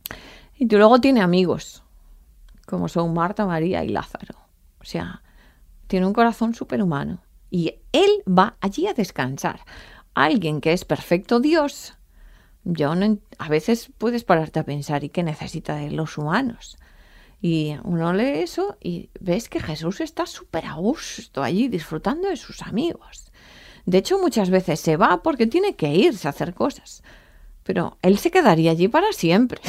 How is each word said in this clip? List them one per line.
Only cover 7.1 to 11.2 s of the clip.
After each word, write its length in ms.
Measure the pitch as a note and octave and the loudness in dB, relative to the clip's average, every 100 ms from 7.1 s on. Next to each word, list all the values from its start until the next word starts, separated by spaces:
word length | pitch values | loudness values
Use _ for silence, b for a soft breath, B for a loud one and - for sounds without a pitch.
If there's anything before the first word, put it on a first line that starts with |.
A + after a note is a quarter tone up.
| F3+ - _ - | -10 -14 _ -8
Y 260 | F3+ D#3+ - - | -4 -4 -6 -2
él 160 | C#4 G4 G#4 - | 2 4 2 2
va 300 | F3+ F#3+ - | 2 2 0
allí 260 | G3 G3 G4 | -6 -2 -4
a 60 | |
descansar. 680 | D#4 F#3+ - C3 C#3 E3+ - - B B B _ | -2 -4 -4 -6 -4 -6 -8 -16 B B B _
Alguien 460 | - D#4 C4+ E3 D3+ | 0 2 2 0 -2
que 140 | D#3+ | 0
es 100 | F3+ | 0
perfecto 560 | - C#3 - F3 | 0 -4 0 -2